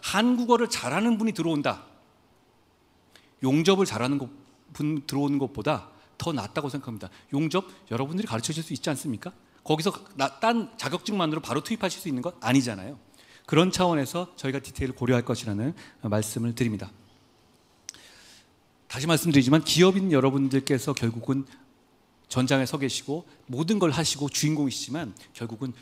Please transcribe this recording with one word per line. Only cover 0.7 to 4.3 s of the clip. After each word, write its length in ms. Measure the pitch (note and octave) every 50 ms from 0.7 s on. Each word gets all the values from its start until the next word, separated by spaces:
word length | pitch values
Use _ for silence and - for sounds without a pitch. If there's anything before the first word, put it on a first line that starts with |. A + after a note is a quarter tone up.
잘하는 480 | - - - B2 C3+ F3+ G#3+ A#3+ A#3 G3+
분이 140 | A3 A3+ G3
들어온다. 520 | - E3 E3 D#3+ D3 C#3 C#3 G#2 - - - - - _ _ _ _ _ _ _ _ _ _ _ _ _ _ _ _ _ _ _ _ _ _ _ - _ _ _ _ -
용접을 420 | C3 C3+ D#3 E3 F3+ G3 F#3+ G3
잘하는 340 | - - G#2+ A#2 B2+ C#3+ C#3
것, 120 | C3+ A#2